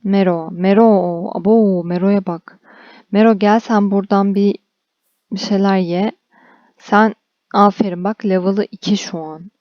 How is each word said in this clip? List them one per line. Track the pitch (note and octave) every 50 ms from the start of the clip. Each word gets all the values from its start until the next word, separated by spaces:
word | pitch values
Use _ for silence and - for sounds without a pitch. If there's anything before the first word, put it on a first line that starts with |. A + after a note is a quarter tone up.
| A3+
Mero. | G3 G3 G3 G3 F#3 F3 E3 D#3+ E3
Mero. | F3+ E3+ F3+ F#3+ G3 G#3 A#3 A3+ G#3 F#3+ F3+ F3 F3 E3+ F3 - -
Abo, | - E3+ G3 A3 A3+ A3 G3+ F#3+ F3+ E3+
Mero'ya | E3+ F3 F3+ F#3 G3 G3+ G3+ F#3+
bak. | - E3+ E3 _ - - _ _ _ - - - - - - _ _
Mero | - G3+ A3 A3+ A3 F#3+
gel | G#3 G3+ G#3 A#3
sen | - - A#3 G#3 G3+ G3+
buradan | G3 G3 G3 - G3+ G3 G3 G3+ G3
bir, | G3 G3+ G3+ - - _ _ _ _ _ _ _ _ _ _ _ _ _ _
bir | - F#3+
şeyler | - G#3+ G3+ G3 G3 G3 G3
ye. | F#3+ F#3 E3+ F3 F3+ G3 A3 - _ _ _ _ _ _ _ _ _ _ _ _
Sen | _ - - - G3+ A3 A3 - _ _ _ _ _ _ _ -
aferin | G#3 G3+ G3+ F#3+ - - G3 F3 F3 F3+
bak | G3 A3 _ -
level'ı | G#3 F#3+ F#3 F3+ F#3+ G3 G3+ G3+ -
iki | - - - - G#3
şu | G3 - - - E3
an. | D#3+ D#3 D#3 D#3 E3+ G3+ _ _